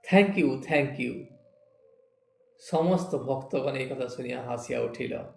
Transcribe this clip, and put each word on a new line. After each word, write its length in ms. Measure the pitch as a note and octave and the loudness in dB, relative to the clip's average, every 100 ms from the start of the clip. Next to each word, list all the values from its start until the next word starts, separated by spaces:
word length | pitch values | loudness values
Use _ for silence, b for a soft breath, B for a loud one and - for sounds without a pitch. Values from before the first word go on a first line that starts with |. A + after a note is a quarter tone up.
| - | 6
"Thank 240 | F#3+ G3 G3 | 6 6 4
you, 260 | D3 C3 | 2 2
thank 380 | - D3+ C3+ - | 0 2 2 -2
you।" 200 | B2 F#2+ - - _ _ _ _ _ _ _ _ _ _ _ _ | -6 -6 -12 -20 _ _ _ _ _ _ _ _ _ _ _ _
সমস্ত 580 | - D#3+ F3 F3+ - C#3+ | -2 2 4 2 0 -4
ভক্তগণ 600 | B2+ C3 - C#3 C#3 C3+ | -2 -4 -2 -2 -2 -4
এই 120 | B2+ | -4
কথা 200 | B2+ B2 | -4 -6
শুনিয়া 340 | - B2 B2 | -6 -8 -8
হাসিয়া 380 | B2 A#2+ - A#2+ | -6 -8 -4 -2
উঠিল। 380 | A#2 - A#2+ A#2 - | -2 -4 -6 -6 -10